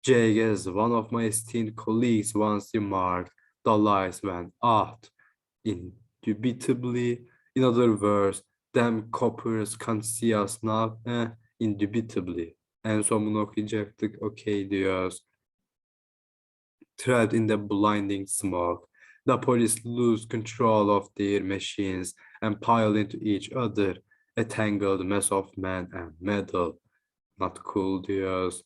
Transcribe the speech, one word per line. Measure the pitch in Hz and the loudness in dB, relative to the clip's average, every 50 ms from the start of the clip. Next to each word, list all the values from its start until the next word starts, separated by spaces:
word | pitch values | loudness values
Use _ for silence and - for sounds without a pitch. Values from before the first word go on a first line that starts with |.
| - | 6
Jake, | - 127 120 117 113 107 | 6 6 6 6 4 4
as | 110 113 110 107 95 87 95 | 4 4 2 2 0 -2 -4
one | 90 101 110 120 | -2 0 0 2
of | 120 113 110 113 | 2 0 -2 -2
my | 117 117 117 | -4 -2 -2
esteemed | 110 107 - - - - 120 113 110 113 | 0 -2 -4 -6 -4 -4 -4 -4 -4 -6
colleagues | - - - 110 113 123 123 117 107 101 - - | -8 -4 -2 0 2 2 4 2 2 0 0 0
once | 104 107 107 104 101 101 - - | 0 2 2 0 -2 -4 -4 -4
remarked, | 113 104 101 98 95 92 92 90 90 90 - _ _ _ _ _ _ _ | -2 -2 0 -2 -2 0 0 -2 -2 -4 -8 _ _ _ _ _ _ _
the | 120 110 | 4 4
lights | 104 104 107 101 98 95 92 87 - | 6 6 4 4 2 0 -2 -4 -6
went | - 98 90 87 87 87 _ _ - | -6 -6 -6 -6 -8 -10 _ _ 2
out. | 120 113 107 98 - - - - - _ _ _ _ _ _ _ _ _ _ _ | 4 4 4 2 0 -6 -20 -20 -20 _ _ _ _ _ _ _ _ _ _ _
Indubitably, | 110 98 87 87 92 - - _ _ _ _ - 113 107 104 110 127 113 - - - 127 120 127 123 120 123 120 120 120 120 - _ _ _ _ _ _ | -4 -4 -4 -8 -14 -16 -18 _ _ _ _ -2 -2 -2 0 0 -2 -2 -2 -2 -2 -2 0 -2 -4 -2 0 0 -2 -2 -4 -8 _ _ _ _ _ _
in | 131 131 | 2 4
other | 127 113 120 123 117 107 | 4 6 6 6 4 4
words, | 101 101 104 104 101 101 98 95 - _ _ _ _ _ _ _ | 4 2 2 4 4 2 2 0 -2 _ _ _ _ _ _ _
"Damn | 123 120 120 113 110 107 113 | 2 2 2 2 -2 -4 -6
coppers | - - 127 117 117 - - 117 113 110 107 104 - | -4 0 0 0 0 -2 -4 -2 -2 -2 -2 -4 -6
can't | - - - 113 107 107 | -8 -4 -4 -2 -2 -2
see | - - - 120 117 110 | -6 -6 0 2 2 2
us | 104 101 101 - - | 2 0 -2 -4 -6
now." | - 110 110 110 113 113 110 - - | -2 -2 0 0 0 -2 -4 -8 -8
Eh, | 120 120 117 117 113 113 _ _ _ _ _ | -6 -2 -2 -2 -4 -6 _ _ _ _ _
indubitably. | 113 107 104 98 101 98 113 117 113 113 - 107 90 90 87 87 82 82 _ _ _ _ _ _ _ | -2 -2 0 0 -2 -2 0 -4 -4 -2 -6 -6 -6 -4 -6 -6 -8 -8 _ _ _ _ _ _ _
En | 113 107 107 104 | -2 0 0 0
son | - 113 107 107 | 0 0 0 0
bunu | 107 107 107 | 0 0 0
okuyacaktık. | 107 107 - - 107 107 113 107 104 101 _ _ - 107 110 - | -2 -2 -4 -6 -4 -2 -4 -4 -4 -6 _ _ -6 -6 -6 -6
Okey | 107 104 101 - - 107 104 101 98 98 | -8 -8 -8 -6 -4 -4 -2 -2 -2 -2
diyoruz. | 101 98 95 95 95 92 92 92 90 - _ _ _ _ _ _ _ _ _ _ _ _ _ _ _ _ _ _ _ _ _ _ _ _ _ _ _ _ _ _ _ _ - _ _ | -2 0 0 0 0 0 -2 -4 -6 -8 _ _ _ _ _ _ _ _ _ _ _ _ _ _ _ _ _ _ _ _ _ _ _ _ _ _ _ _ _ _ _ _ -20 _ _
Trapped | - - 127 127 120 113 107 - | -6 0 2 4 4 4 4 2
in | 117 113 | 2 2
the | 107 107 | 2 0
blinding | 104 104 101 104 98 104 107 104 104 101 98 101 98 98 | 0 0 -2 0 4 4 4 4 2 0 -2 -4 -6 -6
smoke, | 95 - - - 98 90 90 87 87 87 - - _ _ _ - - - _ _ | -6 -6 -4 -4 -2 -2 -2 -2 -2 -4 -4 -8 _ _ _ -20 -20 -20 _ _
the | 135 127 | 0 0
police | 117 - - 123 120 117 107 - - - | 2 2 2 4 4 4 2 2 -2 -4
lose | 120 120 120 120 117 113 110 110 | -6 -2 2 2 2 2 2 -2
control | - - 113 110 113 - - 127 113 110 107 104 101 | -6 -6 -6 -6 -8 -4 0 2 4 4 4 4 4
of | 104 98 - - _ | 2 0 0 -4 _
their | - 101 98 101 101 98 | -4 -2 0 0 0 0
machines | 95 98 92 - - - - 101 95 92 92 92 87 - _ - - - - | -2 -4 -4 -6 -8 -6 -4 -4 -2 -2 -4 -6 -8 -10 _ -20 -20 -12 -6
and | - 113 104 110 | -4 -4 -4 -2
pile | - - 117 117 110 107 104 | 0 2 4 4 4 4 4
into | 107 104 101 - - | 2 0 -2 -6 -6
each | 110 107 101 95 - - - | -2 -2 -2 -2 -2 -6 -6
other, | 131 123 107 113 104 101 95 87 - _ _ _ _ _ _ _ | -4 -4 -2 0 0 0 0 0 -6 _ _ _ _ _ _ _
a | - 113 | -4 -4
tangled | 117 - - 110 107 104 101 101 98 98 92 90 | -4 -2 -2 0 0 0 0 2 0 0 0 0
mess | 92 101 101 95 - | 0 0 0 0 0
of | 101 98 95 - _ | 0 -2 -2 -4 _
men | 98 92 92 92 92 87 87 - | -8 -6 -4 -4 -4 -6 -8 -10
and | 92 87 82 78 80 | -12 -12 -12 -14 -8
metal. | 87 98 104 101 95 - - 92 87 80 - _ _ _ _ _ _ _ _ _ _ _ _ | -4 -2 -2 -2 -2 -2 0 0 0 0 -4 _ _ _ _ _ _ _ _ _ _ _ _
Not | _ 95 90 - - - | _ -6 -6 -6 -8 -14
cool | - - 104 95 95 95 92 92 | -4 -2 -2 0 0 -2 -4 -4
diyoruz. | - 98 98 95 95 95 92 92 90 90 - _ | -4 -4 -2 -2 -2 -2 -2 -2 -4 -4 -8 _